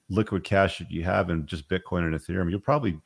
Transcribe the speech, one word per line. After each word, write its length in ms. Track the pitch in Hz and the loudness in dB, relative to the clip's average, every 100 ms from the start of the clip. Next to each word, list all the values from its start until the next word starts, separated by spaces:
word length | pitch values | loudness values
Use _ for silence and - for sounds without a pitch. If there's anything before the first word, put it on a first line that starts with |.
| - | -2
liquid 340 | 95 104 95 | 0 0 -2
cash 340 | - 98 95 - | 2 4 4 2
that 120 | 82 | -8
you 140 | 82 | -4
have 240 | 85 98 90 | 0 0 2
in 140 | 82 76 | -2 -2
just 220 | 85 - | -8 -4
Bitcoin 360 | 92 - 90 85 | -4 -2 -2 0
and 80 | |
Ethereum, 360 | 80 - 92 87 | -2 -2 -2 -2
you'll 100 | 98 | -2
probably 380 | - 147 113 78 | 0 0 0 -4